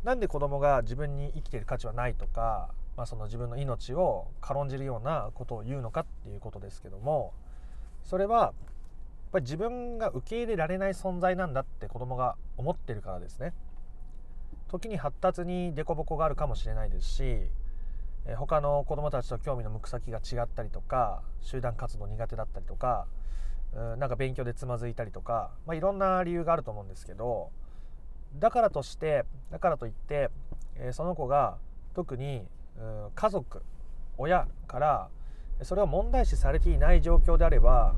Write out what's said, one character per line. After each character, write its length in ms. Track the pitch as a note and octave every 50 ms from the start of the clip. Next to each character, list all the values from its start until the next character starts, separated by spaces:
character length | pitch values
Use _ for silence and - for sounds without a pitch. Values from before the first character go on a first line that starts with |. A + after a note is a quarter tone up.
| -
な 100 | A3+ B3+
ん 40 | B3
で 80 | G#3+ F3
子 100 | - C#3+
供 200 | C#3+ C#3+ C#3 C#3
が 220 | C#3+ C#3+ C#3 B2+ A2+
自 120 | G#2+ B2+
分 220 | C3+ D3+ C#3+ C#3
に 160 | C#3+ C#3+ C#3+ -
生 60 | D3+
き 80 | - -
て 80 | -
い 20 | C#3+
る 60 | C#3
価 120 | - C3+
値 100 | - -
は 40 | A#2
な 160 | G#2+ A#2 B2
い 60 | B2 A#2+
と 120 | - -
か、 440 | - - A#2 A2+ A2+ A2 G2 F2 - - - - - -
ま 80 | - A#2+
あ、 20 |
そ 120 | - A#2+
の 80 | A2 G#2+
自 120 | G#2+ A2+
分 120 | A#2 A#2+ A#2+
の 80 | A#2+
命 360 | C3+ C#3+ C3+ A#2+ A2 - - B2
を 340 | E3 F#3 D3+ A2 F#2 - - - -
軽 240 | - - C#3 C#3 C#3+
ん 60 | C3+
じ 80 | C3+
る 80 | C3+ C#3
よ 140 | C3+ B2 A2
う 60 | A2
な 260 | C#3+ D#3+ D3 C#3+ C3 -
こ 100 | - G#2+
と 120 | - B2
を 80 | A2+ A2+
言 160 | A#2+ C#3 C#3
う 20 |
の 100 | B2 A2
か 100 | - D#3+
っ 40 | D#3+ - - - -
て 60 | G2+
い 80 | G2+
う 20 | G2+
こ 120 | - A2
と 100 | - G2+
で 80 | G2+ G2
す 120 | - -
け 80 | - F#2+
ど 100 | G#2 G#2
も、 340 | G#2+ C#3 D#3 C#3+ A2 - - - - - - - - - - - - - - - -
そ 140 | - F#3
れ 80 | F#3 G3
は 120 | G3+ A#3 A#3
や 80 | F#3+
っ 60 | A#2 - - - - - - - - - - - - - - - - -
ぱ 60 | F#3+
り 40 | C3+
自 140 | A#2+ D3
分 400 | D#3+ G#3 A#3 B3 B3 A#3+ A#3+ A#3
が 120 | A3+ A3 G3+
受 200 | - B2+ - -
け 80 | A3
入 80 | A#3 A#3+
れ 80 | A3+ A3
ら 120 | E3+ D#3
れ 100 | D#3+ F#3
な 100 | F#3 G3
い 60 | G3 F#3
存 260 | - - F#3+ F3+ F3+
在 160 | F3 F#3 F#3
な 120 | F3+ F#3
ん 60 | E3 C3
だ 80 | C3
っ 40 | C3+
て 220 | - - - - G#2
子 100 | - A#2
供 160 | B2 B2 B2+
が 220 | B2 B2+ A#2+ A2 - - - -
思 160 | - B2 D#3
っ 60 | -
て 160 | - - - A2+
る 80 | G#2
か 100 | - G2
ら 80 | F#2 F2+
で 80 | F2+
す 120 | F2+ - -
ね。 140 | - F3 - - - - - - - - - - - - - - - - - - - - - - - -
時 180 | - F3 -
に 80 | A3+ G#3+
発 220 | E3 C3 D3 - -
達 220 | - F#3 F3+ -
に 320 | F3 E3+ F3+ F3+ C3+ F3 D3+
凸 200 | C#3+ D#3 - E3
凹 200 | D3 D#3 - D#3+
が 80 | D3 D#3+
あ 60 | D#3
る 60 | C#3
か 100 | - D#3
も 80 | C#3 A2+
し 100 | - -
れ 60 | A2+ B2
な 120 | B2 -
い 40 | -
で 120 | - -
す 80 | - -
し、 140 | - - C3+ B2+ A#2+ A2 - - - - - - - - - - - - - - - - -
え 80 | A#2+ A2+
ー、 20 |
他 240 | A2+ C#3+ C#3+ D#3+ D3+
の 240 | C#3+ C#3+ C#3+ C#3+ C#3
子 100 | - D#3
供 160 | C#3 D3+ D3
た 100 | C#3 C3
ち 60 | A#2+
と 100 | - B2+
興 200 | A2+ - D3 C3+
味 80 | A#2+ A2+
の 40 | G#2+
向 120 | G#2+ A2
く 80 | - -
先 220 | - A#2+ - -
が 80 | A2 A2
違 260 | - - B2 A#2+ A#2+
っ 20 |
た 160 | A2+ - - A2
り 60 | G2+
と 100 | - G#2
か、 420 | - - C3+ B2+ A#2+ G#2 F#2 F2 - - - -
集 180 | - - - C3
団 160 | A#2+ B2 A#2
活 240 | - - A2+ - G#2+
動 80 | G#2
苦 200 | G2+ G#2+ G#2+ A2+
手 100 | A2 A2+
だ 60 | A2 G#2+
っ 40 |
た 140 | - - -
り 40 | -
と 100 | - G#2+
か、 320 | - - B2+ A#2+ G2+ - - - - - - - - - - - - - - -
う 240 | A2 A2+ A#2 A2+
ん、 20 | A#2+
な 80 | C#3+
ん 20 | B2+
か 60 | B2
勉 180 | A2+ C3+ C3 B2+
強 120 | - B2+
で 80 | A#2+ A#2
つ 120 | - C3+
ま 120 | B2+ B2
ず 100 | A2+ A#2
い 80 | B2 A#2
た 80 | - A#2
り 80 | G#2
と 80 | - A2+
か、 320 | - - A#2 A2+ - - - - -
ま 80 | D#3 E3
あ、 20 |
い 60 | D#3+
ろ 100 | E3 G3
ん 80 | G3+ G3
な 240 | G3 F#3+ F#3 F3+ F#3
理 80 | E3+
由 140 | F3 E3+ E3
が 80 | D#3 E3
あ 20 |
る 80 | D#3+ B2
と 80 | -
思 120 | G#2+ G#2 G2+
う 20 |
ん 20 |
で 80 | F#2+ F#2
す 100 | - -
け 80 | F#2+ -
ど、 380 | F#2+ A2+ B2 A#2 G2 E2 - - - - - - - - - - - - - - - - - C#3 C#3+
だ 100 | G3+ A3+
か 120 | - A#3+
ら 80 | A3+ G3+
と 120 | - D3
し 160 | C3 - -
て、 280 | - D#3 D#3 D3 C3+ A#2 - - - - -
だ 80 | - D#3+
か 100 | - F3+
ら 80 | D#3
と 100 | - B2
い 20 | A2+
っ 20 |
て、 380 | - - - - D3 C#3+ C#3 A#2 - - - - - - - - -
え 140 | A#2+ B2+ B2
ー、 40 | B2+
そ 100 | - D#3
の 120 | F3 F3+
子 120 | D3+ C#3+
が 300 | B2 C#3 C#3+ B2+ G#2+ F2 - - - - - - - -
特 220 | - F3 - C3+
に、 320 | A#2+ C3+ C#3+ C#3 A#2+ F#2 - - - - - - -
う 20 |
ん、 300 | A2 A2 G#2+ G#2+ G#2 G#2 -
家 160 | - - E4
族、 320 | - F3+ - - - - - - - - - - - - - - -
親 300 | - C3+ D#3+ F3+ F3 - - - - -
か 120 | - - B2+
ら 300 | C#3+ D#3 C#3 A2 F2+ - - - - - - - - - - - C3+
そ 120 | - F3+
れ 60 | G3
を 60 | G#3
問 240 | D#3+ C#3 F3+ G#3+ -
題 140 | - - -
視 120 | - -
さ 140 | - - C#3
れ 80 | C#3 -
て 100 | - F3
い 80 | -
な 160 | - D3 D#3+ F3
い 80 | F3
状 160 | - E3+ E3+
況 200 | E3 - F3 E3+
で 80 | D#3+ E3+
あ 40 | D#3+
れ 100 | D3 B2+
ば 340 | - B2+ B2+ B2 A2+ G#2+ -